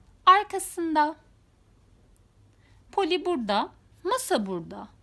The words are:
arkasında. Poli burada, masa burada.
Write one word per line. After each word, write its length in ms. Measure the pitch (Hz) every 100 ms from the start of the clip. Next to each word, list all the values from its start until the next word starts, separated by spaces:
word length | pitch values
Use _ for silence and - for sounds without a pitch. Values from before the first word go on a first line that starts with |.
| - - 370
arkasında. 920 | 381 403 392 - - 330 311 302 320 - _ _ _ _ _ _ - _ _ _ _ - _ _ - -
Poli 340 | - 339 359 359
burada, 440 | 320 208 202 330 - _ -
masa 420 | 359 523 - 285 190
burada. 420 | 180 165 202 214 -